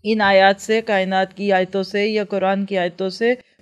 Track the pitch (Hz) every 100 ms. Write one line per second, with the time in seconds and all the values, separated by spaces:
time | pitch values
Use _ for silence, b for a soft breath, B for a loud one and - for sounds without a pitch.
0 | 208 220 202 196 196 196 - 220 220 202
1 | 185 190 190 190 202 190 185 196 190 202
2 | 208 214 208 202 190 196 196 190 180 175
3 | 190 185 233 247 b b